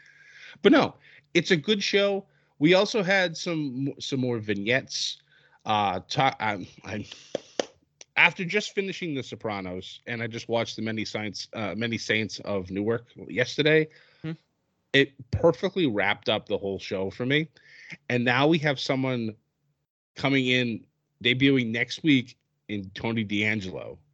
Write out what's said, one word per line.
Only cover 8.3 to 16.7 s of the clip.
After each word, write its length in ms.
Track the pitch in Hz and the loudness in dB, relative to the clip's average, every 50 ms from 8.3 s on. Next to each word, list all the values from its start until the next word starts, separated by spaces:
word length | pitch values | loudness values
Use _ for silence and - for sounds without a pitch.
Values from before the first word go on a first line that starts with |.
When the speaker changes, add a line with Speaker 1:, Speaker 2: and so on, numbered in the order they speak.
| - - 190 | 2 0 -6
Speaker 1:
just 300 | 165 185 214 202 - - | -2 -2 -2 -2 -2 -4
finishing 400 | 208 196 190 165 - 185 165 143 | -4 -4 -4 -6 -6 -6 -4 -4
The 80 | 135 117 | -6 -6
Sopranos, 800 | - 117 107 - 110 104 98 92 92 90 92 95 - - - _ | -8 -12 -8 -6 -6 -4 -4 -4 -6 -8 -8 -10 -12 -18 -14 _
and 140 | - 120 117 | -8 -6 -6
I 60 | 117 | -6
just 220 | 117 110 117 - - | -6 -6 -10 -4 -2
watched 260 | 117 117 113 - - | 0 0 0 -2 -4
The 60 | - | -6
Many 240 | 110 113 110 110 104 | -4 -4 -4 -4 -6
Saints, 420 | - - 110 107 104 92 - - - - | -4 -6 -6 -6 -6 -8 -10 -12 -10 -8
uh, 200 | 113 107 95 87 | -6 -6 -4 -4
Many 220 | 104 117 117 113 | -4 -4 -4 -4
Saints 420 | 107 - - 110 107 110 95 - - - | -4 -2 -2 0 0 0 -4 -8 -10 -6
of 240 | - 101 98 90 90 | -4 -4 -4 -4 -4
Newark 380 | 92 98 104 110 117 - - _ _ 98 95 | -4 -2 -2 -2 -2 -2 -6 _ _ -18 -14
yesterday, 600 | - - 104 123 - - - 147 151 156 156 156 156 - - _ _ _ _ | -6 -2 -2 -2 0 0 0 2 4 4 4 2 0 -6 -16 _ _ _ _
Speaker 2:
Hmm. 100 | - 160 165 - _ _ _ _ _ _ _ _ _ _ - | -10 -10 -10 -12 _ _ _ _ _ _ _ _ _ _ 4
Speaker 1:
it 200 | 139 139 135 - - 131 - | 4 4 4 0 -12 -8 -6
perfectly 560 | - - - 170 156 - - 185 - 190 170 | -2 2 4 2 2 2 -4 -4 0 0 0
wrapped 420 | 135 104 101 95 101 104 101 - 120 | 0 2 0 0 0 -2 -2 0 -2
up 180 | 110 104 - | -2 -2 0
the 100 | - 104 | -2 -4
whole 220 | 90 98 98 | -2 -2 -4